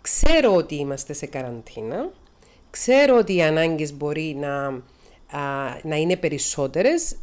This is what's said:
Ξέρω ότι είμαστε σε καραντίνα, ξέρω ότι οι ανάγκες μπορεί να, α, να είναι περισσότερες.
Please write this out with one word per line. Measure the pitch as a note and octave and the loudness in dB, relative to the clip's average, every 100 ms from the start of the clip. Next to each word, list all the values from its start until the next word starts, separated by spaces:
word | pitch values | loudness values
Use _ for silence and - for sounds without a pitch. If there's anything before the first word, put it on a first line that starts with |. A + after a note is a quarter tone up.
Ξέρω | - - - D#4+ C4 F#3 | 0 4 6 6 6 4
ότι | D#3+ D3 | 2 -4
είμαστε | C#3 C#3 - | -6 -6 -8
σε | D3 C#3 | -10 -8
καραντίνα, | C#3 B2+ A#2+ - A#2 A2 E3 E4+ - _ _ _ _ _ | -8 -8 -12 -14 -12 -8 -8 -8 -12 _ _ _ _ _
ξέρω | - - C4 C#4+ B3 | -6 2 4 6 4
ότι | F#3+ F3+ | 4 2
οι | |
ανάγκες | D#3 D#3+ E3 D#3 D3+ | 2 2 0 -2 -6
μπορεί | C#3+ D3 D3+ D#3 C#3 | -6 -6 -4 -6 -6
να, | C#3+ C#3 C#3 C3 B2+ _ _ _ _ D3 | -6 -4 -6 -8 -14 _ _ _ _ -8
α, | C#3 C#3 C3+ C#3 | -6 -6 -8 -8
να | D#3+ D3+ | -6 -2
είναι | E3 F3+ | 0 -2
περισσότερες. | D#3+ C#3+ - - C3+ D#3 A#3 E4 - - | -2 -4 -6 -4 -4 0 0 0 -4 -6